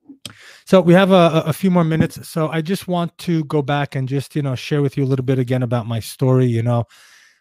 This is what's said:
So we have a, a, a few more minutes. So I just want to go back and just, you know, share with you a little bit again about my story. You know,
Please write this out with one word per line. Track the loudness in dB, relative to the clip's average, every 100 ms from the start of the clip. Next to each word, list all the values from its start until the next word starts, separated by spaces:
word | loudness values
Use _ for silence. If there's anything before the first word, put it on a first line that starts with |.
| -20 -20 -20 -20 -20 -20 2
So | 4
we | 6
have | 4 6
a, | 4
a, | 4 2 -2
a |
few | -2 0
more | 2 0
minutes. | 0 -2 -4 -10
So | -6 -4
I | -4
just | -4 -6 -4
want | -4 -4 -8
to | -4 -2 0
go | -2
back | -2 -2 -2 -4
and | -4
just, | -4 -4 -6
you |
know, | -4 -6
share | -2 -2
with | 0 -2
you | -2
a |
little | 0 0
bit | 0
again | 0 -2
about | -2 -2 -4
my | -6
story. | -8 -2 2 4 2
You | 0
know, | 0 -2 -2 _ -20 _ _ _